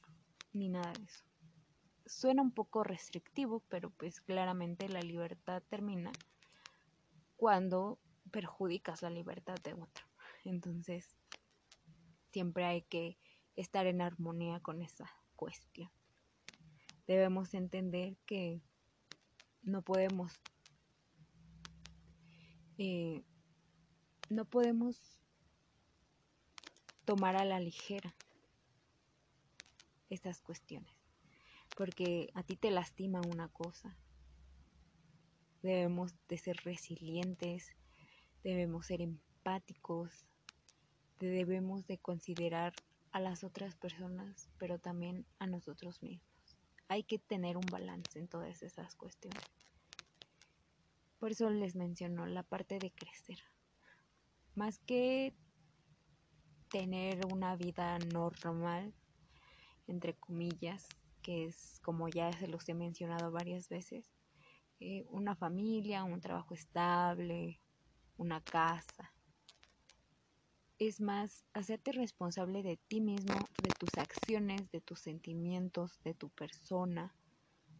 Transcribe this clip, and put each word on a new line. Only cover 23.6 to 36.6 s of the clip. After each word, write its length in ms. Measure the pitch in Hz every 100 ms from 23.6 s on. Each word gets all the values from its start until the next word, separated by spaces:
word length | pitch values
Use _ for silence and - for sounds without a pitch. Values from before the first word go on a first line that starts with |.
| _ _ _ _ _ _ -
no 140 | 220
podemos 720 | 220 247 240 233 240 240 - - _ _ _ _ _ _ _ _ _ _ _ _ _ - - - - -
tomar 320 | - 202 190 190
a 80 |
la 160 | 196 185
ligera 540 | 170 - - 196 180 - - - _ _ _ _ _ _ _ _ _ _ _ - - _ - _ -
estas 320 | 185 185 175
cuestiones, 540 | - 170 - - 175 - _ _ - - - - - -
porque 540 | 185 - 180 170 -
a 80 | 180
ti 140 | - 185
te 140 | 220
lastima 500 | 185 170 - 190 185
una 280 | 175 170 165
cosa. 480 | - 170 - - 180 - - - - - - - - - _ - - - _ _ -
Debemos 520 | 185 185 175 175 180 - -
de 100 | 170
ser 180 | 185 170